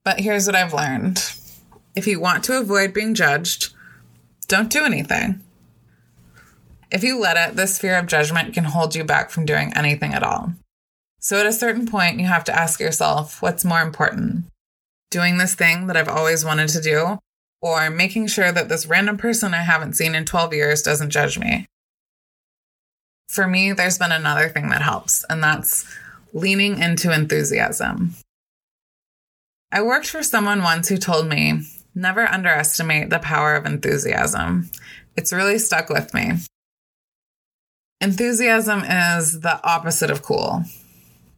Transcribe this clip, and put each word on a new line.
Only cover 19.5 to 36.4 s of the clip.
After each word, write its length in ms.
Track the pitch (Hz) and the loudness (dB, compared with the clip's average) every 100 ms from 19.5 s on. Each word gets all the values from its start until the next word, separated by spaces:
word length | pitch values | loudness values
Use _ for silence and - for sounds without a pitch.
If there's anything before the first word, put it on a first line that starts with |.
I 100 | 170 | 0
haven't 300 | 170 160 156 | 2 0 0
seen 220 | 156 160 160 | -2 0 0
in 80 | |
twelve 300 | 156 175 165 | 0 0 0
years 280 | 151 147 151 | 0 2 2
doesn't 280 | - 151 147 | 0 -2 0
judge 280 | 147 - - | 0 0 -2
me? 280 | - - - _ _ _ _ _ _ _ _ _ _ _ _ _ _ _ - | -2 -2 -4 _ _ _ _ _ _ _ _ _ _ _ _ _ _ _ -10
For 180 | - 185 | -2 0
me, 280 | 185 196 | 2 2
there's 240 | 190 180 175 | 2 0 2
been 160 | 170 | 0
another 340 | 160 151 147 156 | 0 0 0 0
thing 220 | 151 147 | -2 -2
that 120 | 143 | 0
helps, 440 | 147 92 - - - | 0 -2 -2 -4 -2
and 140 | 160 | 0
that's 420 | 151 - - - - - - - _ | 0 0 -2 -4 -6 -16 -20 -20 _
leaning 480 | 160 190 196 202 196 | -4 0 2 2 2
into 340 | 170 170 175 | 0 2 2
enthusiasm. 1040 | 156 151 156 143 - 55 - 60 - 170 - _ _ _ _ _ _ _ _ _ _ _ _ _ _ - | 2 2 0 0 0 0 -2 -4 -2 -4 -4 _ _ _ _ _ _ _ _ _ _ _ _ _ _ -4
I 120 | 196 | -2
worked 260 | 226 269 - | 2 0 -2
for 160 | 320 | -6
someone 400 | 294 226 208 202 | -2 0 0 0
once 240 | 170 165 170 | 0 0 0
who 100 | 190 | -2
told 300 | 180 156 160 | 0 0 0
me, 340 | 151 - 156 - - _ | 0 0 0 -4 -18 _
"Never 320 | 180 185 202 233 | -4 -2 0 0
underestimate 840 | 185 180 151 151 - 165 151 156 | 0 0 2 0 0 0 0 0
the 100 | 165 | -4
power 360 | 147 151 151 147 | 0 0 2 0
of 100 | 151 | -2
enthusiasm." 1040 | 147 - 143 - - 67 - 82 175 175 - - - - - | -4 0 0 0 0 0 -2 0 -2 -2 -10 -18 -20 -10 -6
It's 160 | 151 | -2
really 260 | 180 196 214 | 0 2 2
stuck 300 | - 160 156 | 0 0 0
with 240 | 151 - | -2 -2
me. 240 | - - 175 | -2 0 -2